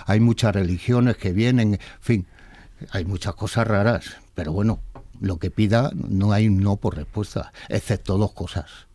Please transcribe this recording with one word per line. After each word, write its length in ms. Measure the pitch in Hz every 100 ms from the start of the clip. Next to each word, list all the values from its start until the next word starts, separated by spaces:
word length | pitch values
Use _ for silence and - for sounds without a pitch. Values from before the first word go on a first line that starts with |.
| -
hay 140 | 104
muchas 340 | 117 113 113
religiones 640 | 101 90 90 - 123 123 113
que 160 | 101
vienen, 400 | 90 117 127 110
en 60 | 101 - -
fin, 260 | - 117 92 - - - - - -
hay 120 | 98
muchas 300 | 87 95 -
cosas 320 | - - 117 110
raras, 480 | 101 107 113 - - -
pero 180 | - 73
bueno, 280 | 85 110 - - - - -
lo 180 | 98 85
que 120 | 92
pida, 400 | - 107 113 135
no 380 | - - 98 101
hay 160 | 101 110
un 120 | 95
no 140 | 98 101
por 200 | 110 -
respuesta, 560 | - - 104 - - - -
excepto 480 | 104 - 104 - 98
dos 160 | 104
cosas. 380 | - 87 - - - -